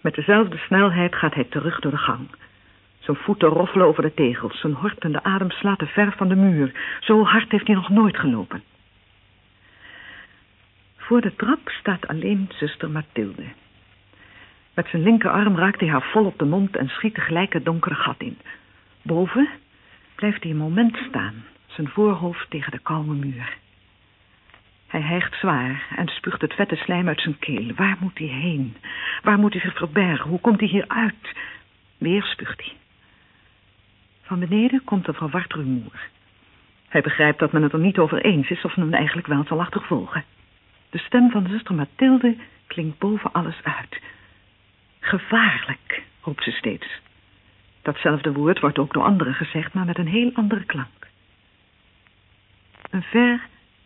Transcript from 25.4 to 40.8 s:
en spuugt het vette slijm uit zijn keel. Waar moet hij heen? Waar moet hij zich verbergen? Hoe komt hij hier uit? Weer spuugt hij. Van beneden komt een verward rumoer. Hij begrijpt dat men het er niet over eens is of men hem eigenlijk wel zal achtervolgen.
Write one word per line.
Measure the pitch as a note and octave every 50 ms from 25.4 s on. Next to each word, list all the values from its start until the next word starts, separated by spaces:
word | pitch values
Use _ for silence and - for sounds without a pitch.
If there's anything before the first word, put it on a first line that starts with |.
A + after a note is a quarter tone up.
| - F#3+ D#3+ C3 B2 B2+ C3 C#3+ - - -
en | - F3+ D#3
spuugt | - - - - - -
het | - D3+ -
vette | - G3+ G3+ -
slijm | D3+ - - F3+ F3 F3+ E3+
uit | D3+ -
zijn | - E3 D3 -
keel. | - - C#3+ G#2 A2 A#2+ -
Waar | - F#3+ G3 G3 F3
moet | F3+ F#3 - -
hij | D#3
heen? | D3+ B2+ C3 D3+ F3+ E3 C#3+ C3 A#2+ A2 - - - - - - - - - -
Waar | - G#3+ G#3
moet | G#3 G3+ -
hij | F#3 -
zich | F#3 -
verbergen? | - - E3 D3+ G#3 G3 F3+ D#3+ B2+ - C#3+
Hoe | E3+ F3
komt | - A#3+ A3+ -
hij | G#3 F#3+
hier | F3 G3+ - -
uit? | - A#3 A#3 G#3+ - - - - - - - - - - - _ _ _ _ _ _ _
Weer | - D#3+ F3+ G#3 G3+
spuugt | - - - - - - - -
hij. | - - - _ _ _ _ _ _ _ _ _ _ _ _ _ _ _ _ _ _ _ _ _ _ _ _ _ _ _ _ _
Van | - F#3+ F3+
beneden | F3+ E3 F#3+ G#3+ A3+ B3+ B3+ C4+ -
komt | - G#3 G3 F3 -
een | D3+
verward | - D#3+ D3+ C3+ F#3 F3+ - -
rumoer. | D#3 D3 C3 C3 B2 A2+ G#2 - - - - _ _ _ _ _ _ _ _ _ _ _ _ _ _ _ _
Hij | - D#3+
begrijpt | - D#3 D3+ - D#3 D3+ D3 -
dat | E3 D3+ -
men | D#3 D3+
het | C#3+ -
er | D#3+
niet | E3 G3 F#3+ -
over | E3 D#3 - - -
eens | - F#3+ D3+ C3+ -
is | F#3 E3+ -
of | F3 -
men | - F3
hem | D#3 E3+
eigenlijk | - D3+ D3+ - E3+ E3+
wel | - D3 C#3 D3
zal | - D#3+ D#3
achtervolgen. | F3 - - G3+ - - F3 B2 F#2 - - D#3+ D3+ - _ _ _ _ _ _ _ _ _ _